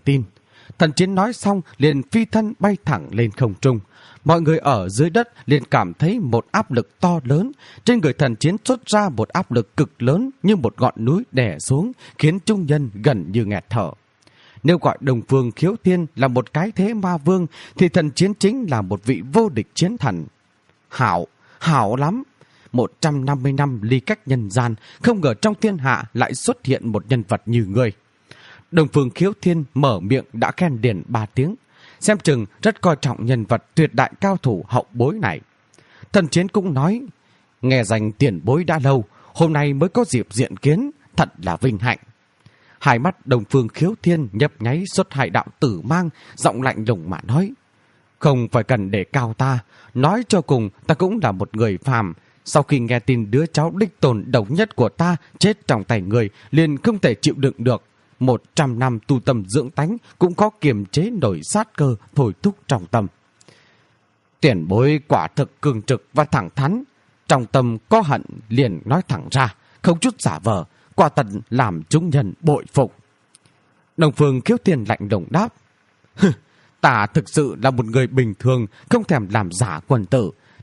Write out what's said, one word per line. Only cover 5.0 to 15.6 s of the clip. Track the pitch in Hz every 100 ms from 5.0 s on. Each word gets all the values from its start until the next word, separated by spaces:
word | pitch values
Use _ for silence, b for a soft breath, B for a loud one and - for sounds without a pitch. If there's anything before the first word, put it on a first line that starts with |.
| 160
đất | 175 240 B -
liền | 143 -
cảm | 131 95
thấy | 85 160 240
một | 147 113 -
áp | 202 220
lực | 120 - _
to | 180 170
lớn. | 123 143 240 294 B B -
Trên | 240
người | 151
thần | - 135 110
chiến | 156 208 -
xuất | 254 -
ra | 208 202
một | 113 110
áp | - 190
lực | 120 113 -
cực | 151 -
lớn | 117 165 262 -
như | 175 208
một | 117 -
ngọn | 127 -
núi | 110 175 247
đè | 135 117 76
xuống, | - 135 220 254 B -
khiến | 151 185 -
chúng | 208 156
nhân | 151 135 98
gần | 110 117 80
như | 104 101
nghẹt | 98 -
thở. | 117 87 - _ _ b b b b
Nếu | - 175
gọi | 143 -
Đông | 139 123 -
Phương | 135 123
Khiếu | -